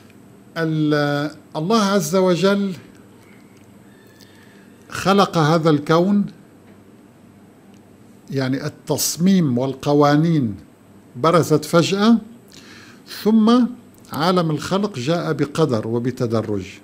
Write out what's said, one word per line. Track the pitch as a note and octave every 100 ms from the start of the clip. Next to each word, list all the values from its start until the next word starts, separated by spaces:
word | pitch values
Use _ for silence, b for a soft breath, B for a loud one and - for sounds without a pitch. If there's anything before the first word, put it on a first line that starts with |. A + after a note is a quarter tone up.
| B - - - - E3
ال-، | D#3+ D#3 D3+ D3 D3 C#3+ D3 - - D3+
الله | E3+ A3+
عز | G3 G3+ D3+ F#3+
وجل | F#3 E3+ F#3+ G3+ G3 E3 - - - - - - - - - - - - - B B B B B B B -
خلق | - F3 G3 F#3 E3+
هذا | D3+ E3+ D#3+
الكون، | D3 D3 E3 F#3 G3+ G3 - - - - - - - - - - - - - - - - - - - -
يعني | C3+ C3 C3+ D3
التصميم | - - C3+ - D3+ F#3 F#3+ D3+ A#2+
والقوانين | C3+ C3 C#3+ D3 C#3+ D3 E3 D#3 A#2 G2 - _ - - - B2
برزت | D#3 E3+ D3+ D3+ -
فجأة، | E3+ C#3 G3 G#3+ A3+ - - - B B B B B - -
ثم | G3+ A3 G#3+ B3 A#3 - - - -
عالم | A#2+ E3+ F#3 E3
الخلق | D3 - F#3+ G3+ C3
جاء | B2 E3+ D#3
بقدر | C#3+ C#3+ - D3+ A2+ A2
وبتدرج، | A#2 A#2+ A#2 G2 A2 G#2 G2+ F#2 -